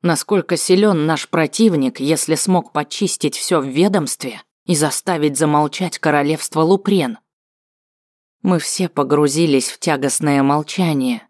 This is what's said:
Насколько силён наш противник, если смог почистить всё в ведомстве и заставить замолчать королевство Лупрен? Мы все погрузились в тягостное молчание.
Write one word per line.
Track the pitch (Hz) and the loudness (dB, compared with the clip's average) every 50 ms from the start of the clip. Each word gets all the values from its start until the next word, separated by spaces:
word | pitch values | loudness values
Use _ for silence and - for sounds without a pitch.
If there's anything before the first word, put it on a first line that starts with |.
| - | 0
Насколько | 269 233 - - - 208 190 - - 180 160 | 0 -2 -2 -2 0 0 0 0 0 -4 -4
силён | - - 185 185 208 214 196 160 151 | 2 2 4 4 4 4 2 2 2
наш | 156 160 143 - - | 0 0 -2 -4 -4
противник, | - 160 160 139 - - 226 220 175 151 135 127 123 - | -2 -2 -2 -2 0 2 2 4 4 2 0 -2 -2 -4
если | 135 143 160 147 - - 156 | -2 -2 0 0 0 -2 -2
смог | 147 - - 185 180 - - _ | -2 0 0 0 0 0 -2 _
почистить | 170 147 143 - - 208 175 - - - 147 - - | -6 -6 -6 -4 -4 -4 -4 -2 -2 -4 -4 -4 -4
всё | - - 185 160 | -4 0 0 0
в | 135 | 0
ведомстве | 135 131 147 175 208 190 196 151 127 - - - 131 - - - _ _ _ _ | -2 0 2 2 2 2 0 -2 -2 -6 -8 -8 -12 -12 -12 -18 _ _ _ _
и | - - | -2 0
заставить | 147 151 147 - - - - 180 160 147 151 143 135 | 0 0 0 -2 -4 -4 -4 -2 0 0 0 0 2
замолчать | 160 156 147 147 151 147 - - 185 165 - - | 0 2 2 2 0 0 -2 -4 -6 -6 -6 -4
королевство | - 160 147 147 143 143 156 151 - - - 156 | -2 0 0 2 0 0 -2 -4 -6 -6 -2 0
Лупрен? | 160 160 190 196 196 - 208 190 151 123 110 - _ _ _ _ _ _ _ _ _ _ _ _ _ _ _ _ _ _ _ _ _ _ _ _ - | 2 2 2 2 2 0 0 2 0 -2 -6 -10 _ _ _ _ _ _ _ _ _ _ _ _ _ _ _ _ _ _ _ _ _ _ _ _ -2
Мы | 190 185 165 | 0 0 0
все | - - - - 190 170 | -2 -4 -4 -4 -4 -4
погрузились | _ - 143 131 151 147 151 143 135 156 170 160 143 135 123 - | _ -2 0 2 2 2 2 2 2 2 2 2 2 2 0 -2
в | - - | -8 -6
тягостное | - 170 156 135 131 139 - - 156 151 139 139 135 | -2 -2 -2 0 -2 -2 -2 -2 0 0 2 2 2
молчание. | 139 143 151 151 - - - 185 170 156 139 131 127 120 110 - _ | 2 0 0 -2 -4 -2 -2 0 0 0 0 0 -2 -2 -4 -8 _